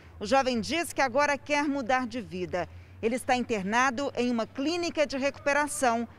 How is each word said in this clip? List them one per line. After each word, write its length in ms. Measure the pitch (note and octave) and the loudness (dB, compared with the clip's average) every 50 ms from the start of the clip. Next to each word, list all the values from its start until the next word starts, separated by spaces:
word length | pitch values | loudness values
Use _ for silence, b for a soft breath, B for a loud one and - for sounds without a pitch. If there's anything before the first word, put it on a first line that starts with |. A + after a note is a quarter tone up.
| B B B - | B B B -10
o 40 | G#3 | -2
jovem 360 | F#3+ B3+ C4+ C4 C4 B3 A3+ | 2 4 4 4 4 0 0
diz 320 | F#3+ - C#4 E4 E4+ - | 0 0 0 -2 -2 0
que 100 | - - | 0 0
agora 340 | C#4 C4 G#3+ C#4+ D4 D4 C#4+ | 0 2 2 2 2 2 0
quer 280 | - - - D4 C#4+ D4 | -2 -2 0 0 0 2
mudar 420 | D4+ C#4 C#4 B3 G3+ B3+ B3+ B3+ | 0 0 0 0 2 2 2 0
de 140 | A3 G#3+ B3 | -2 -6 -6
vida. 480 | G3 D#3+ E3+ F#3 F3+ D#3+ D#3+ F3+ E3 B B B B B B B | -8 -6 -6 -6 -4 -2 -2 -4 -4 B B B B B B B
Ele 140 | - A3+ B3+ | -2 0 0
está 180 | A#3+ - - B3+ | 0 0 0 0
internado 800 | B3 A#3 - A#3 G3+ F3+ G3 A3 A#3+ C4 C4+ A#3 B3 C#4+ C4 - | 0 0 0 -2 -2 0 2 2 2 2 2 2 0 -4 -2 -2
em 140 | - A#3+ B3 | 0 0 0
uma 160 | B3 A#3 A3 | 0 0 -2
clínica 580 | - - - C#4 D#4 F4 F4 F4 E4+ - D#4+ D4 | -4 -4 -4 -2 -2 0 0 -2 -2 0 0 0
de 140 | - C#4 C4+ | 0 0 -2
recuperação 880 | C4 C#4 C4+ - - D4 C#4 C#4+ D4 C#4+ - - C4+ A#3+ A#3 A#3 A#3 B B | -2 -2 -4 -2 -2 0 2 2 0 0 -2 0 2 2 2 0 -2 B B